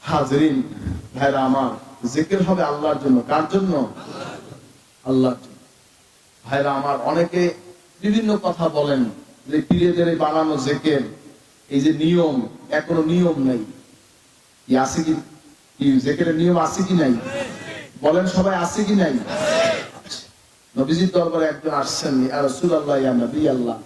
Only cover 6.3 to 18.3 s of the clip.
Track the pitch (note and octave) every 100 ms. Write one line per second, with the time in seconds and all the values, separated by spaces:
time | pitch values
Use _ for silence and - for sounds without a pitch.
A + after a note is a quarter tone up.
6.3 | _ A#2 C#3 C#3+ C3+ C#3+ C3+ C3+ D#3 F3
7.3 | F3+ F3 D#3+ - - _ _ G3+ G#3+ G#3+
8.3 | G#3 F#3 E3+ E3 D3+ D3 C#3 A#2 G2 -
9.3 | - - D3+ - F3 F3 F3 E3+ E3 D3+
10.3 | D#3 D#3 D3 B2+ C#3+ D#3 D3 A#2 - -
11.3 | - _ _ _ C#3 D3+ D3 D#3+ F3 D#3+
12.3 | C3 A2 - - D3+ D3 E3 D#3 F3 F3
13.3 | D3+ C3 A#2+ G#2+ - - - _ _ _
14.3 | _ _ _ - B2+ C3 - D#3 D#3 -
15.3 | - - - _ _ C#3+ C3 C3+ C#3 E3+
16.3 | D#3+ E3+ F3 D#3 F#3 F#3 F3+ C#3+ A#2 -
17.3 | - C#3 - - - - - D3 E3+ F#3